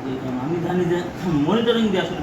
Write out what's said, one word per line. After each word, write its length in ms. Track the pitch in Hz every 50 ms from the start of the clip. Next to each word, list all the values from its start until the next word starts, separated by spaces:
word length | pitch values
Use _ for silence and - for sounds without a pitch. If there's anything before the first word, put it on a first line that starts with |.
| 131
যে 120 | 135 131 131 131
কারণ 160 | 131 123 127 127
আমি 120 | 147 170 175 165 175
জানি 180 | 175 180 180
যে 180 | 165 175 175 - - - - 156
মনিটরিং 640 | 185 160 143 143 160 196 233 226 233 233 233 226 214
দিয়ে 140 | 190 185
আসলে 160 | 165 170 170 156